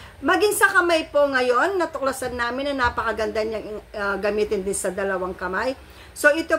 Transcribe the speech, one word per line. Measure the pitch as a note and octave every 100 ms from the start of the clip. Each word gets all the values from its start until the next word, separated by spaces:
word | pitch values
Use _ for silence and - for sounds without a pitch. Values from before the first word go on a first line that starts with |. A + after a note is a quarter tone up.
| - -
Maging | C4+ F4+ G#4 -
sa | G4+
kamay | G4 F4 E4 D#4+
po | C#4+ C#4+
ngayon, | C#4 B3+ A#3+ E4 G4
natuklasan | D#4+ C4+ C4+ C4 B3+ B3
namin | A#3+ B3+ C#4+
na | C4+ A#3+
napakaganda | A#3+ A3 G#3+ G#3+ G#3+
niyang, | A3 G#3+ G3 G#3+ -
uh, | G#3+ G3+ G3
gamitin | G#3 G#3 G#3 G#3
din | G3
sa | F#3+ F#3+
dalawang | F#3 G3 F#3 F3+ F3+
kamay. | F3+ F#3+ B3 C4+ - - - -
So, | D4
ito | D#4 D#4+